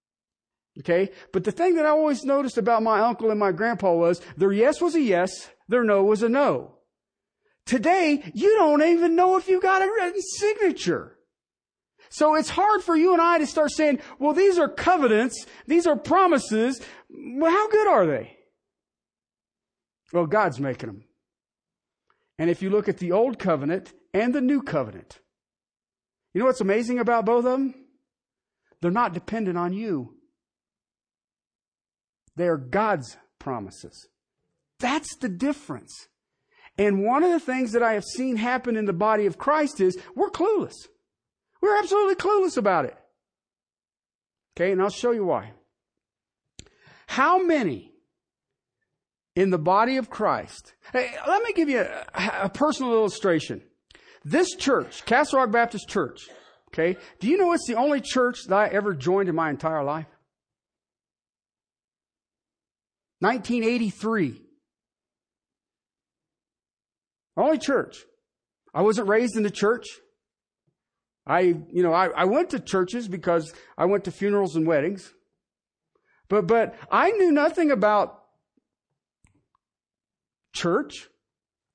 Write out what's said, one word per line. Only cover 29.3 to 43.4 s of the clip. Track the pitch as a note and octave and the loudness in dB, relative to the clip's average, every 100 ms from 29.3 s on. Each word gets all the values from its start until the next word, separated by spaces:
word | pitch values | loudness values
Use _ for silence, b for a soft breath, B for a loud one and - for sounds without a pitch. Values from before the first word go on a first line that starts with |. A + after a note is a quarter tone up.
| A3+ G3+ F3 | -6 -4 -4
on | F3 | -4
you. | F#3+ A3+ D#3 A#2+ - _ _ _ _ _ _ _ _ _ _ _ _ _ _ _ _ _ _ _ _ _ - | -4 -6 -6 -8 -16 _ _ _ _ _ _ _ _ _ _ _ _ _ _ _ _ _ _ _ _ _ -4
They | F3 | -2
are | D#3+ | -2
God's | B2+ F#3+ A3 F#3 A#2+ - _ - | -2 -2 -2 -2 -6 -18 _ -16
promises. | - B2 F#2+ - - - - _ _ _ _ _ _ - | -10 -10 -10 -16 -20 -20 -20 _ _ _ _ _ _ -8
That's | B3 D4+ - - | -4 -4 -6 -8
the | B3+ | -8
difference. | F3 C#4 C#4+ - B2 - - - _ _ _ b b b - | -4 -4 -4 -10 -14 -16 -20 -20 _ _ _ b b b 0
And | G#3 G3 G#3 | 2 2 2
one | C4+ | 2
of | F4 | 2
the | E4+ | 0
things | - B3+ B3 | -2 -4 -2
that | A#3 | 0
I | A#3 | 2
have | G#3+ - | 0 -4
seen | - C4 A3+ | -6 -4 -2
happen | A#3+ B3+ B3 A3 | -2 -4 -2 -4
in | G#3 | -2
the | |
body | E3+ G#3+ G#3+ G3+ | 0 0 2 0
of | - | -2
Christ | - D4+ D4 - | 0 0 0 0
is | F#3 F#3 B | 0 0 B
we're | - G4 | -4 -4
clueless. | - F#4 G#4 F3+ - - _ _ _ _ _ _ _ | 0 0 0 -4 -10 -20 _ _ _ _ _ _ _
We're | G4 G#4 | 0 2
absolutely | F#4+ G4+ G4 F#4 | 2 2 2 0
clueless | F4+ G#4 F#4 - | 0 2 2 0
about | G3+ F3 C3 | 2 2 -2
it. | - _ _ _ _ | -8 _ _ _ _